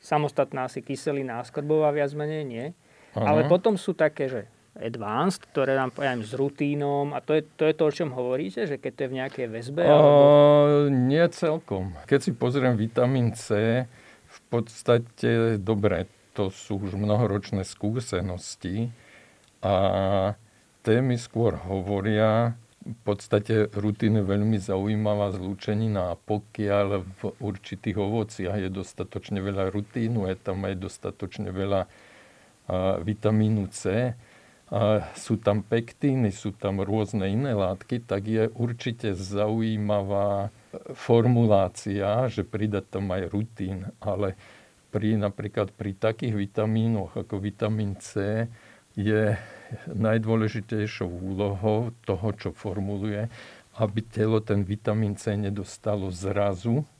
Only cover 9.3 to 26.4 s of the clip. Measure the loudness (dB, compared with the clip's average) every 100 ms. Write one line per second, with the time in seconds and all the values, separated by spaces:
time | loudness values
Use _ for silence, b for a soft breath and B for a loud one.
9.3 | -6 -8 -6 -8 2 6 8 10 10 10
10.3 | 10 10 8 8 6 4 4 4 4 2
11.3 | 2 -2 -2 -4 -4 -4 -8 2 2 2
12.3 | -2 0 2 2 2 0 2 2 4 0
13.3 | -2 -2 0 2 0 -2 B B B B
14.3 | -20 _ -2 -2 -6 2 2 2 -2 0
15.3 | 2 2 0 0 2 2 0 -4 _ _
16.3 | -4 -4 -4 -8 -6 -6 -4 0 2 2
17.3 | 0 -2 -6 -6 -6 -4 -4 -4 -4 -4
18.3 | -6 -10 -10 -6 -4 -6 -8 b b b
19.3 | b b _ 2 4 4 2 2 2 0
20.3 | -2 b b b _ 2 4 4 -2 -2
21.3 | 0 0 0 -4 -4 -2 -2 0 2 4
22.3 | 4 2 -2 -14 _ -14 -8 -4 -4 0
23.3 | 0 2 0 0 0 -2 0 2 2 2
24.3 | 0 2 0 0 -2 0 0 0 0 0
25.3 | -2 -6 -6 -4 -2 0 -2 -2 -6 -4
26.3 | -4